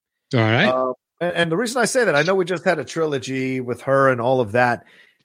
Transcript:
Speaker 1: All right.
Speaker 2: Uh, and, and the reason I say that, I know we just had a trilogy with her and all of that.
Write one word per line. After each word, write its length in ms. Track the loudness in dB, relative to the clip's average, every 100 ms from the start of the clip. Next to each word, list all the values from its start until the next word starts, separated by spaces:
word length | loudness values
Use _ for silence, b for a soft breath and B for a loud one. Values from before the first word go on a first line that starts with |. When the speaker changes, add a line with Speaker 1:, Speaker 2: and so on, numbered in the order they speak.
| _ _ -4
Speaker 1:
All 60 | 0
right. 280 | 2 2 2
Speaker 2:
Uh, 240 | 0 -2 -4 _ -6
and, 120 | -4 -2
and 160 | -2
the 60 | 0
reason 240 | -2 -2
I 40 | 0
say 200 | 0 2
that, 100 | 2
I 80 |
know 120 | 2 0
we 100 | 0
just 180 | -2
had 160 | -2 -2
a 60 | -4
trilogy 760 | -4 -2 -2 -4 -4 -4 -4
with 200 | -6 -8
her 280 | 0 4 4
and 100 | 2
all 200 | 0 0
of 120 | 2
that. 320 | 2 2 0 b b b b